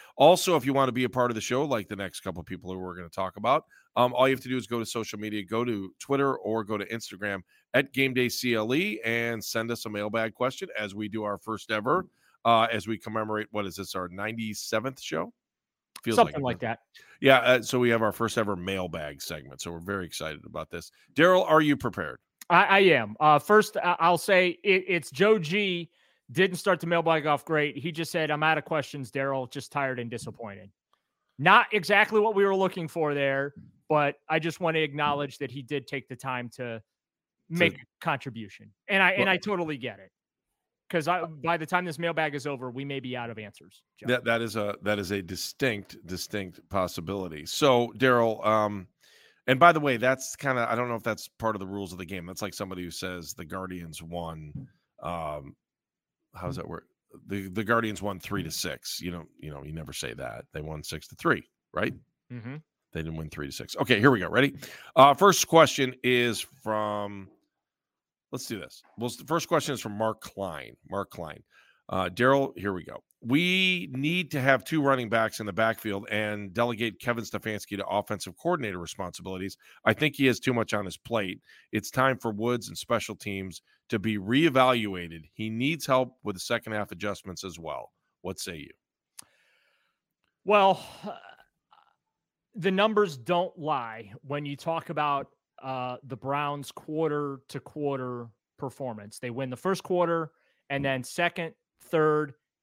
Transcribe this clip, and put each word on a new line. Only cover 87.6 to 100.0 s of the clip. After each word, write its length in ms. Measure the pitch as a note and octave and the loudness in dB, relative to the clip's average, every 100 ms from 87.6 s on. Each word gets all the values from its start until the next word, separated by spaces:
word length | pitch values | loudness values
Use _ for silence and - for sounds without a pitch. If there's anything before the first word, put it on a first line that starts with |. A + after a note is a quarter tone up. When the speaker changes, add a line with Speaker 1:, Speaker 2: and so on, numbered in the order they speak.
| D#2+ C2+ G#1+ _ _ _ | -10 -10 -12 _ _ _
Speaker 1:
What 180 | F#2 F#2+ | -10 -8
say 180 | - E2 | -10 -10
you?" 140 | C#2 - _ _ _ _ - _ _ _ _ _ _ _ _ _ _ _ | -14 -20 _ _ _ _ -20 _ _ _ _ _ _ _ _ _ _ _
Speaker 2:
Well, 400 | F#3 G#3 G3 F#3 - - G3+ | 2 6 6 4 -2 -14 -14
uh, 40 | - G2 - _ _ _ _ _ _ _ _ _ _ _ A3+ | -14 -18 -20 _ _ _ _ _ _ _ _ _ _ _ -4
the 160 | F3+ | 0
numbers 440 | F#3+ A3 G#3 G3+ C3+ | 2 4 4 2 0
don't 400 | A#2 F3 F3+ F3+ | 0 0 0 -4
lie 520 | D3+ C#3 A#2 A2 A2 C#3 | -2 -2 -2 -10 -14 -18
when 200 | C3+ D3 C#3+ | -8 -6 -6
you 100 | C#3 | -6
talk 340 | E3 E3 - | -4 -4 -4
about, 380 | D3+ D3 C3+ - _ _ - | -2 0 0 -4 _ _ -16
uh, 360 | C3 C3 B2+ B2 | -8 -6 -6 -8
the 140 | C3+ B2+ | -10 -10
Browns 540 | C3+ C#3+ D3 C#3+ C3+ | -4 -2 -2 -4 -10
quarter 720 | - - D#3 D#3+ D3 C#3+ C3+ _ | -16 -8 -2 0 0 -4 -8 _
to 100 | C#3 | -14
quarter 680 | - D3+ C#3+ C3+ B2+ B2 A#2 _ _ _ | -14 -6 -4 -2 -6 -8 -12 _ _ _
performance. 640 | C3+ - C3 G#2+ G#2 - | -12 -8 -10 -10 -14 -12
They 100 | B2 | -10
win 220 | A#2 C3+ | -6 -6
the 60 | B2 | -4
first 260 | F#3 F#3 | -2 -2
quarter, 480 | - F3+ | 0 0